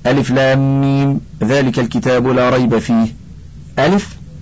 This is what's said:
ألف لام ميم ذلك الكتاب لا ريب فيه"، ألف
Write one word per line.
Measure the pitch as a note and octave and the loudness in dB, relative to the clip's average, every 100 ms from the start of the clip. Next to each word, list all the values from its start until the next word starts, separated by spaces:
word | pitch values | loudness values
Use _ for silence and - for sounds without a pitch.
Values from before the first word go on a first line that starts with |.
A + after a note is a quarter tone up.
| A#2+ | 0
ألف | C#3 B2 | 0 2
لام | B2+ C3+ C3+ C3+ C3+ | 2 2 2 2 2
ميم | C#3 C#3 C#3 C#3 - - | 2 2 0 -2 -6 -4
ذلك | G#2+ C#3 C3 C3 | 0 2 2 0
الكتاب | A#2 B2 C3 B2+ B2+ | -2 -2 0 2 2
لا | B2+ B2 | 2 2
ريب | C3 B2 A2+ | 2 2 0
فيه"، | - A#2 A2+ - - - - - - - | 2 2 0 -4 -18 -18 -18 -18 -10 0
ألف | D3 G3+ - - - - | 2 2 -2 -12 -18 -18